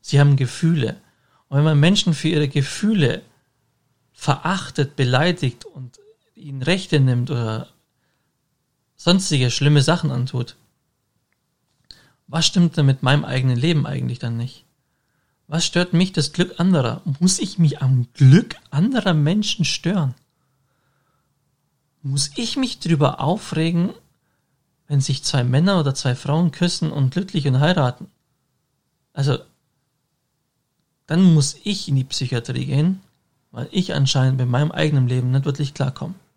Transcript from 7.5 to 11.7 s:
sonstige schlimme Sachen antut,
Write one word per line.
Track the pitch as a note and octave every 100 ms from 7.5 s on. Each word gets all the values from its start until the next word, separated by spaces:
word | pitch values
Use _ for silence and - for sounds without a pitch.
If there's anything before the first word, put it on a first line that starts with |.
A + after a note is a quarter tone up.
| A2 - _ _ _ _ _ _ _ _ _ _ _ _ _
sonstige | - F#3 F#3+ D3 B2+
schlimme | - C#3 D3
Sachen | C3+ E3+ D3+
antut, | B2+ B2+ B2+ B2 - _ _ _ _ _ _ _ _ _ _ _